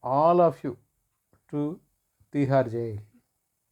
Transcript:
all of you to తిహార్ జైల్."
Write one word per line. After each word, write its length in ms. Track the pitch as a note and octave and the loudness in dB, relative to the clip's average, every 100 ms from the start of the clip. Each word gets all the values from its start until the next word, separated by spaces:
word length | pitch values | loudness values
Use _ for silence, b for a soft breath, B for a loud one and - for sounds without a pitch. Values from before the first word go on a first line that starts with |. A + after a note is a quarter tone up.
| B2 | -4
all 420 | C3+ D#3+ F3 E3+ | 0 4 4 4
of 60 | - C#3+ | 2 -8
you 80 | A#2 _ _ _ _ _ _ _ | -10 _ _ _ _ _ _ _
to 220 | D3 D3 F#3 _ _ _ _ _ | -6 -6 -8 _ _ _ _ _
తిహార్ 360 | C#3+ C3+ C3+ A#2+ | -4 0 0 0
జైల్." 300 | A#2 A#2 G#2 - _ _ _ _ _ _ | -4 -8 -10 -14 _ _ _ _ _ _